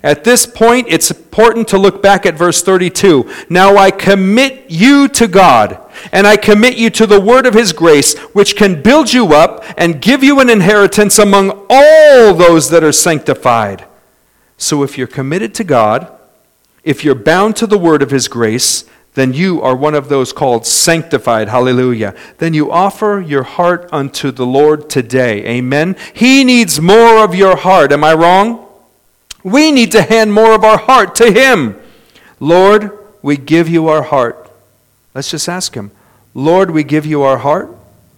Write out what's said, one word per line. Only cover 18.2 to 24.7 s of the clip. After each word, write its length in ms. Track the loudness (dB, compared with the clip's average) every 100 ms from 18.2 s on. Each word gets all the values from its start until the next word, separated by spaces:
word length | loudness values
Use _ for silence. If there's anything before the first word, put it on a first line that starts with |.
| -6
grace, 560 | -4 -4 -4 -6 -8 -12 _ _
then 180 | -4 -4
you 280 | -2 -4 -2
are 140 | -4
one 220 | -2 -2 -4
of 120 | -4
those 240 | -4 -4
called 320 | -4 -4 -4
sanctified. 840 | -4 -4 -2 -2 -2 -6 -2 -4 -2
Hallelujah. 640 | -2 -2 0 -2 -4 -8 -12 -20 -10
Then 160 | -6
you 160 | -4 -4
offer 520 | -2 -4 -4 -6 -4 -4
your 160 | -6
heart 460 | -6 -4 -2 -2 -6
unto 400 | -8 -8 -8 -10
the 160 | -6 -4
Lord 420 | 0 0